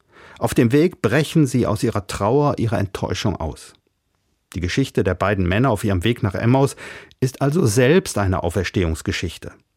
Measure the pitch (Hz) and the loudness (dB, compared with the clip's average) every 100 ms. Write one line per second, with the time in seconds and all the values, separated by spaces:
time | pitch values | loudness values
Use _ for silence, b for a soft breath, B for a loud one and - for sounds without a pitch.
0 | B B B B 117 - 120 143 175 - | B B B B -2 2 4 4 2 0
1 | 110 123 151 165 139 123 85 110 117 110 | 0 0 2 2 2 2 0 0 -2 -2
2 | 95 - 101 131 147 - 113 98 98 - | -6 -2 0 2 2 0 -2 -2 -2 -4
3 | - - 107 87 80 - - _ _ _ | -6 -2 -2 -4 -6 -10 -16 _ _ _
4 | _ _ _ _ _ - 87 - 135 - | _ _ _ _ _ -6 -2 -2 -2 0
5 | 95 90 98 101 90 95 135 110 107 98 | 0 0 0 0 0 2 2 0 0 0
6 | 110 120 104 101 113 131 135 B B B | 0 0 -2 0 2 2 2 B B B
7 | B _ 131 - 143 156 143 104 127 180 | B _ -4 -2 -2 2 2 4 4 4
8 | - - 98 87 87 98 90 - 85 82 | 2 -2 0 0 -2 -2 -2 0 0 -2
9 | - - 87 - - - _ | -4 -6 -6 -8 -14 -16 _